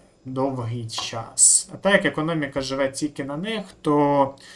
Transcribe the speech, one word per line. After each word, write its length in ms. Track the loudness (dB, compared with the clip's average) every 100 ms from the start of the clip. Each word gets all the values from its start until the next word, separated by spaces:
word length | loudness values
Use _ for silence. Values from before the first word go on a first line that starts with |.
| _ _
довгий 640 | -8 -2 -2 -2 -6 -6 -8
час. 800 | -8 -8 -8 -6 2 4 4 0
А 20 | -2
так 160 | 4
як 120 | 4
економіка 560 | 4 0 -2 -2 -4 -4
живе 280 | -4 -2 -2
тільки 360 | -2 -6 -6
на 120 | -8 -6
них, 280 | -6 -6 -8 -6
то 540 | 0 2 4 4 2 -2 -18